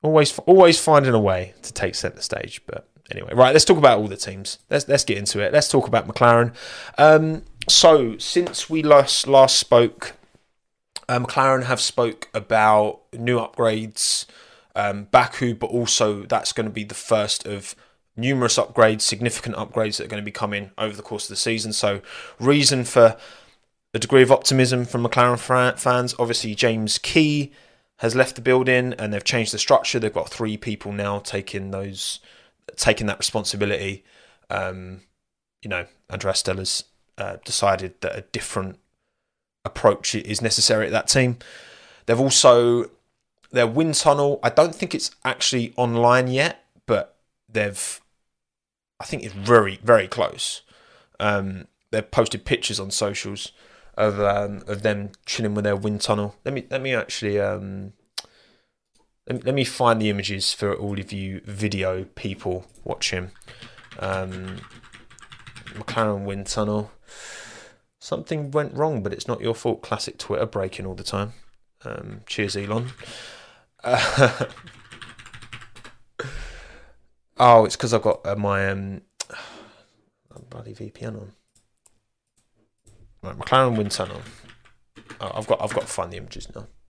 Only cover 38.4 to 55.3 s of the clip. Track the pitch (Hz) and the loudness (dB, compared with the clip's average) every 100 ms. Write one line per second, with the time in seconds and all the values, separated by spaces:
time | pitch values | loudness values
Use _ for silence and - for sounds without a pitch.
38.4 | - 104 95 95 _ _ _ _ _ _ | -8 -8 -8 -14 _ _ _ _ _ _
39.4 | _ _ - - 113 101 - 107 - 104 | _ _ -16 2 2 2 -4 -6 -6 -4
40.4 | 110 110 - 110 98 110 - 135 127 123 | -2 0 0 0 0 -2 0 2 2 -2
41.4 | - - - - - _ - 117 135 - | -14 -20 -20 -20 -20 _ -2 0 2 6
42.4 | 135 120 120 120 - _ _ _ _ _ | 8 8 6 2 -2 _ _ _ _ _
43.4 | _ 123 117 123 160 147 156 143 143 143 | _ 0 0 2 0 2 2 2 0 0
44.4 | 120 135 170 160 160 156 - _ 131 131 | 2 2 2 0 -8 -6 -8 _ -6 -4
45.4 | - 127 117 - 120 117 120 127 127 131 | -2 -2 -4 -2 -2 2 4 4 2 -2
46.4 | 156 - _ _ - 104 - _ _ _ | -2 -4 _ _ -2 -2 -2 _ _ _
47.4 | _ 110 104 98 - - _ _ _ _ | _ -4 -4 -6 -10 -12 _ _ _ _
48.4 | _ _ _ _ _ _ - 156 - 98 | _ _ _ _ _ _ -12 -10 -10 -10
49.4 | 101 117 101 92 110 110 95 - 90 - | 4 4 4 -4 2 4 2 -4 -4 -4
50.4 | - - _ _ _ _ _ _ 104 101 | -10 -10 _ _ _ _ _ _ -2 -2
51.4 | 98 95 71 _ _ 110 107 - 110 - | -4 -10 -16 _ _ -6 -2 0 0 -4
52.4 | - 135 - 104 98 - 104 98 - 101 | -4 -4 -4 -8 -8 -4 -4 -6 -10 -12
53.4 | - _ _ _ - - 107 101 101 101 | -14 _ _ _ -16 -2 -2 0 0 0
54.4 | 104 101 101 104 110 101 101 - - | -4 -10 -10 -4 -2 -4 -8 -14 -10